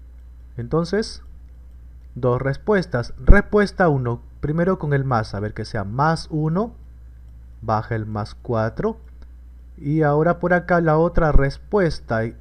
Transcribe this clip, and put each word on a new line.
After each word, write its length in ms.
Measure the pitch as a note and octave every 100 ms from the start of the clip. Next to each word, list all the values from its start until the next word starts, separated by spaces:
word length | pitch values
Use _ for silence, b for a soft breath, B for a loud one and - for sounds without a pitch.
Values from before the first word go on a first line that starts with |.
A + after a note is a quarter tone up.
| - - - - - -
entonces, 680 | A#2+ D#3 E3+ G3+ A3+ - - - - - - - - - -
dos 260 | - B2 B2
respuestas. 720 | B2+ C#3 - G#3 E3 A#2+ A#2 -
Respuesta 720 | B2+ G3+ G3+ G#3 G3 - F3
uno, 340 | C#3 A#2+ A#2+ - -
primero 380 | C#3 D#3+ F3 F#3
con 160 | D3+
el 100 | C#3+
más, 300 | C3+ A#2+ A2
a 60 | G2+
ver 120 | G#2+
que 120 | A2
sea 200 | G#2+ A2
más 440 | G2 A#2+ D3+ E3 -
uno, 420 | D#3 D#3 E3+ A#3 - - - - - - - - -
baja 340 | A2 A2 A2
el 120 | A2+ G#2+
más 280 | G#2+ G#2
cuatro. 600 | - - A2+ A2+ A2+ G#3 A3 - - - - - - - -
Y 260 | C#3+ D#3
ahora 360 | D3 D3 D#3+ E3+
por 160 | F3
acá 260 | F3 F3 F3
la 160 | E3 D#3
otra 360 | E3+ F3 D#3+
respuesta, 920 | C#3 C#3 - - G#3 E3+ - - A2+
y 120 | A2+ -